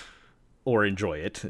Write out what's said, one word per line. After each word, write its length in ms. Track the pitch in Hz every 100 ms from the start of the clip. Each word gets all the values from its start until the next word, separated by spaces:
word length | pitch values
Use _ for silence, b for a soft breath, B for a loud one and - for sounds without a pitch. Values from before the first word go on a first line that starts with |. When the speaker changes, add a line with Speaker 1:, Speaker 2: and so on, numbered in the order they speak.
Speaker 1:
<laughs> 640 | B B B B _ _ -
Speaker 2:
or 180 | 117
enjoy 360 | 104 95 101 76
it, 260 | 90 -